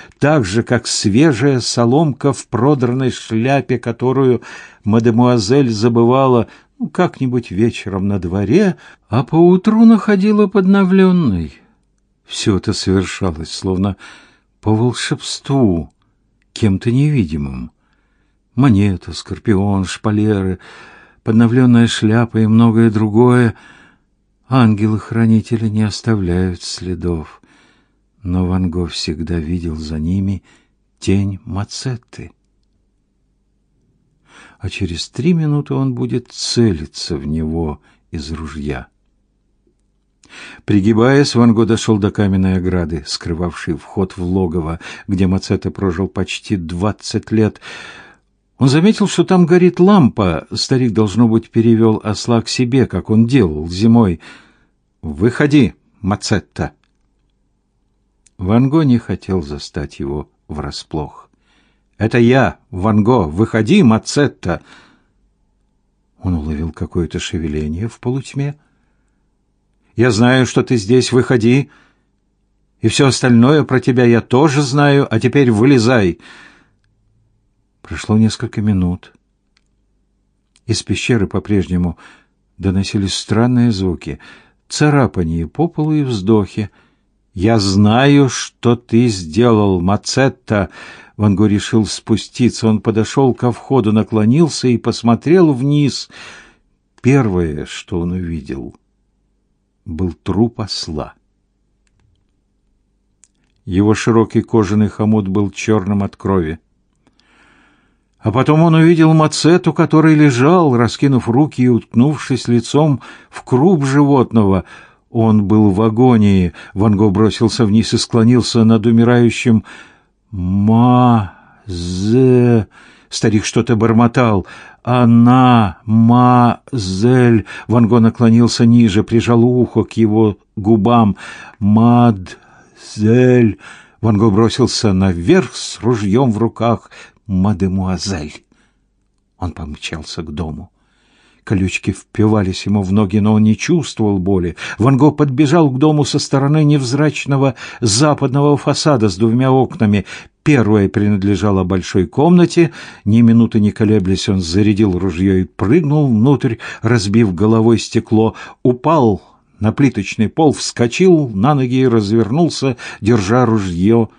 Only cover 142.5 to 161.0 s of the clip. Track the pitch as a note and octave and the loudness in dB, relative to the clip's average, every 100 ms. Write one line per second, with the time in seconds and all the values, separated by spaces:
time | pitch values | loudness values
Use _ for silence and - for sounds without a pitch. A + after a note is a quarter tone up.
142.5 | F2+ G2+ G#2 F#2 G2+ G2 G#2 G#2 G#2+ G#2+ | -4 -4 -2 0 0 0 0 2 2 2
143.5 | G#2+ - E3+ B2 - G#2 G2 F2+ G2 F2 | 0 0 -2 -2 -4 -2 -2 -2 -2 -4
144.5 | - - - A#2 C3+ D3 D3 D3 B2+ D3 | -8 -12 -2 0 4 2 2 0 0 2
145.5 | E3+ D3 B2+ D#3 D3+ B2+ D3 - C#3 C#3 | 2 2 2 0 2 -2 -4 -2 -2 0
146.5 | D#3 D3 D3 B2+ C#3+ D3+ - - C#3 C3+ | 2 2 2 0 0 0 -2 -4 0 0
147.5 | - - - A2+ G#2 D3+ C3+ C#3 C3+ D3 | -4 -12 -4 -2 2 0 0 -2 0 2
148.5 | C#3+ - C3+ D#3+ C3+ G#2+ F2+ A2+ A#2 C3 | 2 0 -2 0 2 0 0 0 2 2
149.5 | C3 B2 - G#2+ G2+ - - - _ - | 2 0 0 0 0 -2 -14 -20 _ 0
150.5 | C#3+ G#2 G#2+ G2 - G#2 G#2 G2 G2 G#2 | 2 4 2 2 0 0 0 0 0 0
151.5 | F#2+ F2+ F#2+ - G2+ F2 - D#3+ F3+ E3+ | 0 0 -2 -2 -2 -2 0 4 4 4
152.5 | - D#3+ - - - G2+ A2+ A#2 A2+ A2+ | 2 0 -2 -20 -8 0 4 4 4 2
153.5 | A2+ G#2 - G#2+ G#2+ F#2 F#2+ - F#2+ E2 | 2 0 0 0 0 0 -2 -2 -2 -2
154.5 | F2+ G#2 G2+ G#2+ F2 F#2+ E2 F#2+ F#2+ F#2 | 0 2 2 0 0 -4 0 0 0 -2
155.5 | - G2 E3 D3 D3+ C#3 A2 B2+ C#3 B2+ | -4 0 0 2 0 2 2 2 2 -2
156.5 | A2 - - A2 A#2+ F#2+ A#2 A2 F2 G#2+ | -6 -12 -6 -2 0 2 2 2 2 2
157.5 | A2+ A2+ A2 - A2+ - A2 A2 - - | 4 4 2 0 -6 0 0 0 -4 -16
158.5 | - B2+ A#2+ D3+ D#3+ A#2+ F#2 - _ _ | -4 -2 0 0 2 2 0 -8 _ _
159.5 | _ G#2 - C#3 G#2+ F#2+ - G#2+ - D#3 | _ -4 0 0 -2 -6 -4 -4 0 0
160.5 | - - - A#2 - | 0 -6 -4 -2 2